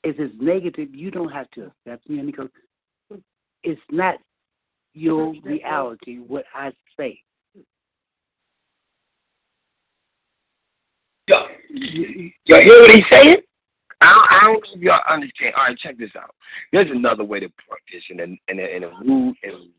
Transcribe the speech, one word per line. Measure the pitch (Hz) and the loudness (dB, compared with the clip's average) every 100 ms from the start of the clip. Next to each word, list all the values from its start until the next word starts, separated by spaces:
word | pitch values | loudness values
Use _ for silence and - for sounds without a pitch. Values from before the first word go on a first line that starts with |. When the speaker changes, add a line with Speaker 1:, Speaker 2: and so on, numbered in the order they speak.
Speaker 1:
if | 160 151 | -12 -12
it's | 139 107 | -14 -10
negative, | 143 185 175 - 143 | -6 -6 -8 -14 -18
you | 135 180 | -18 -18
don't | 185 165 | -14 -14
have | 139 123 | -16 -20
to | - 95 _ | -20 -20 _
accept | 120 120 _ | -20 -20 _
me, | 147 | -14
because | 143 139 131 _ _ _ _ _ _ 202 _ _ _ _ | -14 -16 -20 _ _ _ _ _ _ -20 _ _ _ _
it's | 170 151 _ | -14 -14 _
not | 156 185 - _ _ _ _ _ _ _ | -8 -8 -8 _ _ _ _ _ _ _
your | 156 160 156 160 | -10 -8 -6 -8
Speaker 2:
That's | 156 | -12
Speaker 1:
reality | 139 151 139 151 127 113 - 123 | -14 -14 -10 -10 -10 -16 -20 -20
what | 120 135 - | -16 -16 -16
I | 135 139 _ _ - | -18 -18 _ _ -16
say. | 135 - _ _ _ 202 _ _ _ _ _ _ _ _ _ _ _ _ _ _ _ _ _ _ _ _ _ _ _ _ _ _ _ _ _ _ _ _ _ _ _ _ - | -16 -16 _ _ _ _ _ _ _ _ _ _ _ _ _ _ _ _ _ _ _ _ _ _ _ _ _ _ _ _ _ _ _ _ _ _ _ _ _ _ _ _ -2
Speaker 3:
Y'all, | - - - _ | -2 -2 -20 _
Speaker 1:
You, | 294 - 156 - - 175 _ | -16 -14 -12 -14 -14 -20 _
Speaker 3:
y'all | - - | 4 6
hear | - 466 | 10 10
what | - | 10
he's | 220 - | 8 6
saying? | - 285 370 _ _ _ _ _ _ | 6 6 4 _ _ _ _ _ _
I | 170 | 4
don't, | 202 - | 4 4
I | 190 | 4
don't | 214 | 2
know | 220 - | 0 -8
if | 180 | -6
y'all | 180 170 - | -2 -2 -2
understand. | 156 139 - 120 | -8 -8 -12 -10
All | - | -6
right, | 131 120 | -6 -6
check | 147 120 | -18 -16
this | 107 | -18
out. | - - _ - - - | -18 -20 _ -20 -20 -4
There's | - 165 | -2 -2
another | 123 120 107 | -2 -4 -6
way | 104 104 | -8 -10
to | 90 | -12
put | _ _ 95 _ | _ _ -20 _
this | 90 - | -20 -20
in | 90 | -16
a, | 87 92 - | -16 -16 -14
in | 95 | -12
a, | |
in | 92 90 | -12 -12
a | 87 90 | -14 -10
rude | 123 135 127 123 | -4 -4 -4 -8
and | 101 90 87 | -18 -20 _